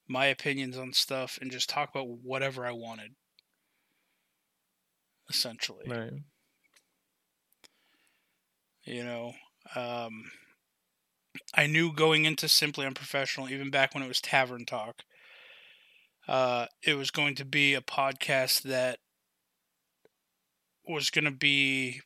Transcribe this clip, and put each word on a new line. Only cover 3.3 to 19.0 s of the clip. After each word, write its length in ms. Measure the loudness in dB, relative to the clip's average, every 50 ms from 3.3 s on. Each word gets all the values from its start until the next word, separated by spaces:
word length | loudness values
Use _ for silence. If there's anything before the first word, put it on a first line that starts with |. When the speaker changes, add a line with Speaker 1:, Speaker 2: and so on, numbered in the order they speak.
| _ _ _ _ _ _ _ _ _ _ _ _ _ _ _ _ _ _ _ _ _ _ _ _ _ _ _ _ _ _ _ _ _ _ _ _ _ _ _ -4
Speaker 1:
essentially. 580 | -2 -2 -2 -2 -4 -6 -6 -8 -8 -8 -8 -6
Speaker 2:
Right. 240 | -6 -4 -6 -6 -8 -10 -12 -14 _ _ _ _ _ _ _ _ _ _ _ _ _ _ _ _ _ _ _ _ _ _ _ _ _ _ -20 -20 _ _ _ _ _ _ _ _ _ _ _ _ _ _ _ _ _ _ _ _ _ _ _
Speaker 1:
You 180 | -12 -10 -8
know, 300 | -8 -8 -8 -8 -8 -10 -12 -16 -20 _ _ _ _ -12 -8
um, 560 | -8 -6 -6 -6 -6 -6 -8 -10 -14 -16 -18 -20 -20 -20 _ _ _ _ _ _ _ _ _ _ _ _ _ _ _ _ _ _ -18 -16 -2 2
I 100 | 2 2
knew 260 | 4 4 4 2 2
going 320 | 4 4 6 6 6 6 4
into 220 | 2 2 0 2
Simply 400 | 4 4 4 4 2 -2 -2 -4
Unprofessional, 640 | -4 -4 -8 -10 -4 -2 -2 -2 -2 -4 -6 -6 -6
even 200 | -6 -6 -6 0
back 240 | 4 4 4 4 2
when 100 | -6 -6
it 40 | -2
was 120 | -4 -4
Tavern 440 | -2 4 4 4 4 4 0 -4 -2
Talk, 380 | -2 -2 -2 -6 -6 -10 -14 -20 _ _ _ -20 -20 -20 -20 -20 -20 -20 -20 -20 -20 -20 -20 -20 _ _ _ _ _ _ _ _ 0
uh, 380 | 2 2 2 2 2 0 -2 -4 -8 _
it 120 | 0 0 0
was 160 | 2 0 -2
going 240 | 0 0 0 0 0
to 80 | -2 -6
be 300 | 0 2 4 6 6 4
a 60 | 2
podcast 840 | 0 -2 0 2 2 2 0 -2 0 2 2 2 4 4 2 0
that 360 | 2 0 0 2 2 0 -2 -4